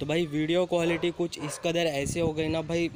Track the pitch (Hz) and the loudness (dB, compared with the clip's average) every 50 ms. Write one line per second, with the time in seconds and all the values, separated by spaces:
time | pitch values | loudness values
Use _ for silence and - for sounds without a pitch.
0 | 156 147 151 170 175 151 143 151 156 156 170 180 180 175 175 170 165 170 170 160 | -4 -2 0 0 0 0 0 0 0 2 2 2 2 2 2 2 2 2 2 2
1 | 170 175 170 - 175 170 - - 151 151 - - - 170 165 170 170 160 143 139 | 0 -2 0 0 -2 -4 -4 -6 -6 -8 -6 -4 -2 0 0 2 2 2 0 0
2 | 143 143 - 175 165 160 156 156 160 156 160 160 160 156 170 170 170 156 135 | -2 -2 0 0 0 0 0 0 0 0 0 -2 -2 -2 0 0 0 -2 -2